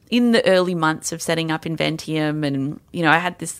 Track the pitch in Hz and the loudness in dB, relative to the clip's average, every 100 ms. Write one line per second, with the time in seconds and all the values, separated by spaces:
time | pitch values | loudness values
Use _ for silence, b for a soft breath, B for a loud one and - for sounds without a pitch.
0 | _ 240 240 226 - 185 180 175 156 156 | _ 2 4 4 4 4 2 0 0 -2
1 | - 165 - 165 160 160 170 160 151 160 | -6 -8 -4 -2 -2 -4 -4 -2 -2 -2
2 | - 156 151 151 147 139 135 - _ 175 | -4 -2 -2 0 -2 -2 -4 -6 _ -2
3 | 165 160 180 180 165 - | 2 2 2 -6 -10 -8